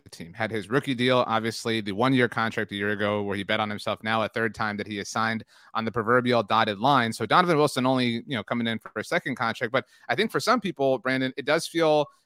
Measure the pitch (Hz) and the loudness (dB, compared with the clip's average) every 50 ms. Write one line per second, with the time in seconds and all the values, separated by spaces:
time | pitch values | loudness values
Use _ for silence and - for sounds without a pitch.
0 | _ - - - 82 85 87 - 110 104 113 110 90 98 120 139 - 139 127 117 | _ -20 -18 -16 -16 -16 -8 -6 -6 -4 -4 -6 -4 0 -2 -2 0 -2 -2 0
1 | 123 127 127 123 - - 113 110 110 117 110 - - 117 113 110 101 104 95 101 | 2 4 4 4 2 2 0 0 0 -2 -6 -4 -4 -2 -2 -2 -2 -4 -2 0
2 | 120 131 135 127 123 113 - 117 113 113 - 117 107 - 101 101 101 104 107 98 | 2 2 4 4 2 2 2 -2 -2 -2 -2 -4 -6 -4 -4 -4 -2 -2 -2 0
3 | 104 101 104 104 101 101 95 101 95 87 107 110 107 104 104 95 - 113 101 - | 0 0 0 0 -2 -4 -4 -4 -2 -2 0 0 0 -2 -4 -6 -4 -6 -6 -4
4 | - 110 113 113 107 98 - 113 113 110 104 - 110 107 101 101 98 104 104 101 | -2 -2 0 0 0 -2 -2 -2 -2 -2 -2 -2 -4 -4 -4 -6 -6 -6 -6 -8
5 | 92 - - 117 113 113 113 110 - _ _ - - - - 113 113 113 104 120 | -8 -6 -2 -2 0 0 -2 -4 -6 _ _ -20 -20 -8 -6 -4 -4 -2 -4 -2
6 | 104 110 123 127 120 123 120 117 107 - 110 113 113 110 101 95 113 139 143 127 | 0 4 2 4 4 4 2 2 2 2 2 2 2 2 0 0 2 2 4 4
7 | 117 110 107 - 113 104 143 175 180 175 160 143 151 143 - 131 123 131 131 127 | 2 0 -2 -4 -2 2 4 4 4 4 4 4 2 2 2 0 2 2 2 2
8 | 123 120 117 117 - - 139 110 - - 123 120 117 117 113 107 - - - 110 | 2 0 -2 -4 -6 -4 -6 -6 -4 -4 -4 -2 -2 -2 -2 -4 -8 -8 -8 -8
9 | 104 - 160 175 - 151 123 - 123 113 107 - 127 110 131 127 - _ _ _ | -6 -2 -2 -2 -2 -4 -4 -2 -2 -2 -2 -2 -4 0 0 -2 -2 _ _ _
10 | - - 120 151 220 226 - 147 - 208 247 240 - 185 147 - 139 135 131 117 | -4 -4 -2 0 0 0 -2 -2 2 2 0 2 0 -4 -2 0 2 2 2 2
11 | - 131 131 131 131 131 - 143 127 143 151 170 - - - 165 160 156 151 151 | 0 0 0 0 0 -2 -4 -4 0 0 0 0 0 -2 0 2 4 4 4 4
12 | 143 - _ _ _ | 2 0 _ _ _